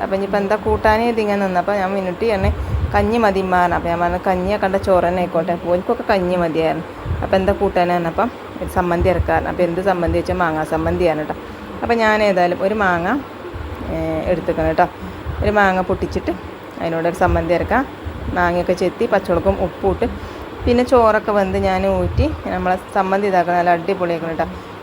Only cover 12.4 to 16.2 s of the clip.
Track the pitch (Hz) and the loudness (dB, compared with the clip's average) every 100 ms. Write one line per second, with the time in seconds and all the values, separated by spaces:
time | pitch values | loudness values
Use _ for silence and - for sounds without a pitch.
12.4 | 175 180 196 214 196 175 175 269 262 - | 2 2 0 2 2 2 0 -2 -4 -12
13.4 | - - - - - 165 160 160 - 175 | -12 -10 -10 -8 -6 -4 -4 -2 -2 -2
14.4 | 185 160 160 160 175 - 185 - - - | 0 0 0 2 2 0 -12 -10 -10 -4
15.4 | 208 208 196 185 185 185 180 185 | 0 2 4 2 0 -2 -2 -4